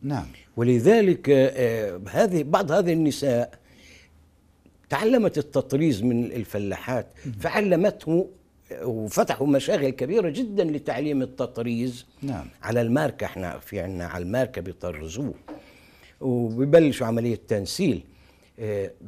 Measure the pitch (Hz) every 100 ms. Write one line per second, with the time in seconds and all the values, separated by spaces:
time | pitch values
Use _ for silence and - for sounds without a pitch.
0 | 135 135 67 - - - 120 120 131 226
1 | 196 165 135 139 131 - 120 113 104 90
2 | 95 151 214 175 143 185 175 175 175 165
3 | 151 - 139 120 120 - _ - - -
4 | - _ _ _ _ _ _ _ _ 143
5 | 220 254 190 160 - 135 - 135 160 101
6 | 120 120 117 123 98 104 101 90 - 123
7 | - - 139 104 165 220 208 165 196 -
8 | 151 165 - - _ _ - 65 107 113
9 | 107 - 220 - 143 139 135 190 135 135
10 | 127 220 175 156 240 202 170 147 - 127
11 | 151 143 127 - 120 117 117 117 127 123
12 | - _ 139 101 69 - - 117 117 131
13 | 156 - 101 - 90 69 - 101 87 92
14 | 87 90 87 120 127 - 87 - 90 78
15 | 80 98 135 - - - - - - -
16 | - _ 135 120 117 113 139 170 156 120
17 | 117 117 117 110 - 104 95 - 165 90
18 | - - - _ _ - 107 101 95 -